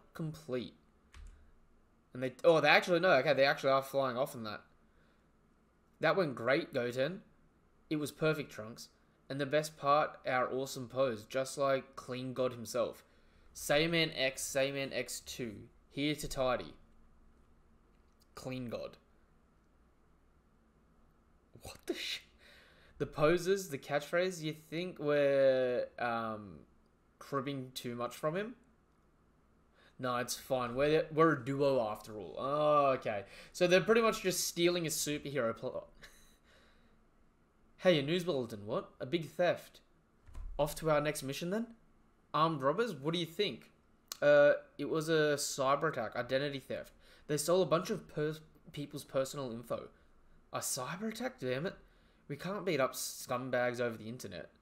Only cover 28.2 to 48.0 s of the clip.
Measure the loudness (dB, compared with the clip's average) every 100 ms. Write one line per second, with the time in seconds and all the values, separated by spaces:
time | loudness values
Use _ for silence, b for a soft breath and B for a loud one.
28.2 | -4 -2 -4 -10 _ _ _ _ _ _
29.2 | _ _ _ _ _ _ b b -4 -2
30.2 | -4 -6 -2 -2 -2 0 2 2 2 4
31.2 | 4 4 0 0 2 2 0 -4 -10 -12
32.2 | -10 -6 -2 2 4 6 6 2 0 -6
33.2 | -8 B B 0 6 6 6 4 4 2
34.2 | 0 -2 -2 2 2 2 -2 -2 -2 -4
35.2 | -4 0 0 -2 -6 -8 -10 -18 b b
36.2 | b b b b b b b b _ _
37.2 | _ _ _ _ _ 0 4 4 4 0
38.2 | 0 -2 -4 -8 -6 -6 -6 -10 -6 -4
39.2 | -4 0 0 0 -6 -20 _ _ _ _
40.2 | -18 -12 -8 -2 -2 -2 0 2 0 -4
41.2 | -6 -6 -4 -4 -4 -12 _ _ _ _
42.2 | _ 0 2 2 0 0 -2 -4 -4 -2
43.2 | -2 -2 -4 -4 -14 _ _ _ -16 0
44.2 | 6 8 8 6 0 -8 -2 -2 2 4
45.2 | 4 2 -2 0 2 2 0 -2 -4 -4
46.2 | 0 0 0 -6 -8 -8 -8 -18 b b
47.2 | b -2 4 4 4 2 0 -6